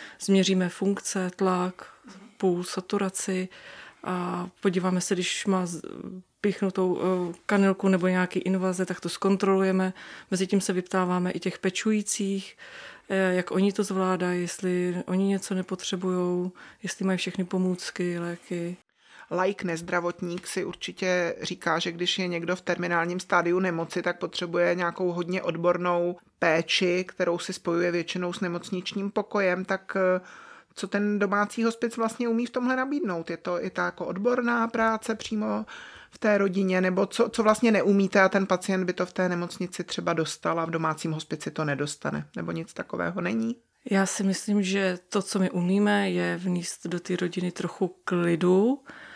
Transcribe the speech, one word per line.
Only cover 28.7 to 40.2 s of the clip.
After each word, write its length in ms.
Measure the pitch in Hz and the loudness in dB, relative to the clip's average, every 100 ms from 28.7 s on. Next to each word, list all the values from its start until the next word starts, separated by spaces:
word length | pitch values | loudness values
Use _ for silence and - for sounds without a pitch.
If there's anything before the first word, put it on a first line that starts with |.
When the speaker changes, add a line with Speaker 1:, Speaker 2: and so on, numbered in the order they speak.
| 185 180 202 202 | -6 -4 -4 -4
Speaker 2:
pokojem, 540 | 214 202 208 185 180 | -4 -2 0 2 0
tak, 320 | 185 190 - 190 | -2 -4 -4 0
eh, 240 | 185 185 - - - - - | 2 2 -2 -18 -20 -20 -20
co 140 | - 185 | -12 -4
ten 300 | 202 208 208 | 0 2 2
domácí 460 | 202 202 208 - | 2 2 0 0
hospic 320 | 226 226 233 226 | 0 0 -2 0
vlastně 320 | 226 226 233 | -2 0 0
umí 180 | 226 240 | 0 0
v 40 | |
tomhle 260 | 247 247 262 | 0 0 0
nabídnout? 540 | 269 285 214 170 165 | 0 -2 -2 -2 -4
Je 60 | 170 | -6
to 280 | 185 175 | -4 -4
i 60 | 185 | -2
ta 140 | 180 | -2
jako 220 | 175 - 170 | -2 -2 -6
odborná 640 | 185 226 247 240 240 226 | -2 0 2 2 2 0
práce 460 | 226 226 220 - | 2 2 0 -2
přímo 520 | 214 - 214 214 208 214 - - - - | -6 -4 -2 -2 -2 -6 -12 -18 -20 -20
v 80 | - | -2
té 200 | 220 202 | 2 4
rodině, 420 | 196 185 190 185 | 4 2 2 4
nebo 260 | 185 185 175 | 2 2 2
co, 220 | - 226 | 2 2
co 140 | - | 4
vlastně 300 | 214 214 233 | 4 6 6
neumíte 480 | 202 185 196 196 202 | 6 6 4 4 6
a 80 | 190 | 6
ten 180 | 202 190 | 4 2
pacient 380 | 180 - 185 | 0 0 0
by 80 | 180 | 0
to 140 | 180 180 | -2 -2
v 60 | |
té 160 | - 180 | 0 0
nemocnici 560 | 175 175 - 180 - | 0 -4 -6 -6 -6
třeba 280 | 175 - 175 | -8 -4 0
dostal 480 | 160 | 0